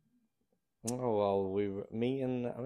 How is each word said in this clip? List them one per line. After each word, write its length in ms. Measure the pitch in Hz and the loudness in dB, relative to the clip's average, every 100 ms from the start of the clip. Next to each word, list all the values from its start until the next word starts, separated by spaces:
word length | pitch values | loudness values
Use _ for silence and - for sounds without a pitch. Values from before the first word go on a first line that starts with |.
| _ _ _ _ _ _ _ _ 113 | _ _ _ _ _ _ _ _ -6
Oh, 260 | 123 123 104 | -2 0 2
well, 340 | 101 98 95 | 4 2 2
we 180 | 98 101 | 0 0
were, 180 | 98 - | -2 -6
me 300 | 110 120 135 | -2 0 0
and, 260 | 127 127 120 | -2 -2 -2
I 40 | |
don't 100 | - | -4